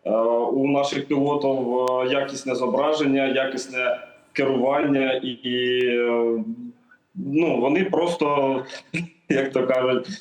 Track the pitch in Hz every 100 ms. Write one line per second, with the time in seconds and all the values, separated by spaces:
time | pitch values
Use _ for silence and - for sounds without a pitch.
0 | - 110 117 120 120 135 139 139 139 139
1 | 135 143 143 147 135 131 120 127 127 127
2 | 127 139 139 139 135 120 123 110 151 156
3 | 143 135 135 135 135 127 - 127 123 123
4 | - - _ - 135 127 127 143 151 135
5 | 131 127 127 120 123 123 123 123 123 120
6 | 120 117 117 113 110 117 120 - _ -
7 | _ - - 147 165 123 127 165 190 160
8 | 175 - 147 143 135 131 - - - 165
9 | - _ _ 131 135 131 127 127 127 123
10 | - -